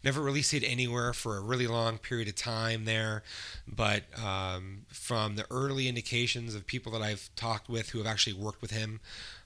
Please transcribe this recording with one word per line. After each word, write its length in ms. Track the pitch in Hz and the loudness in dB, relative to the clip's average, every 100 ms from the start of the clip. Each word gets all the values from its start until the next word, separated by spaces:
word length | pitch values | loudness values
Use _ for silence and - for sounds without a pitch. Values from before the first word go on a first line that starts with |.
Never 160 | 131 139 | 0 2
really 220 | 143 139 | 2 4
stayed 200 | 135 147 | 4 4
anywhere 480 | 113 123 123 120 120 | 2 2 2 2 0
for 240 | 117 117 101 | 0 0 -2
a 40 | |
really 260 | 104 127 120 | 2 2 4
long 320 | 117 113 110 | 4 2 0
period 300 | - 120 107 | -2 -2 -2
of 80 | 98 | -2
time 480 | 120 113 113 113 | -2 0 2 0
there. 380 | 110 110 110 110 - - - - - | 2 2 2 -2 -4 -10 -10 -10 -6
But, 380 | 104 107 104 - - | 2 4 4 0 -4
um, 600 | 107 95 95 90 95 98 - | -2 0 0 -2 -6 -12 -14
from 460 | - - 120 107 | -8 -2 2 2
the 100 | 104 - | 0 -2
early 380 | 127 139 135 131 | 0 2 2 2
indications 680 | 120 - 120 120 123 117 | 0 0 2 2 0 -2
of 120 | 107 98 | -6 -4
people 260 | 127 - | -6 -2
that 100 | 110 | -2
I've 260 | 107 101 - | 0 -2 -6
talked 340 | - 117 107 - | -4 -2 -2 -2
with 220 | 113 107 | -4 -2
who 80 | 117 | -2
have 80 | 107 | 0
actually 280 | 107 - | 2 0
worked 280 | 95 107 - | 0 -4 -4
with 80 | 113 | -4
him 300 | 110 110 110 - - - - | -2 -2 -4 -10 -12 -12 -14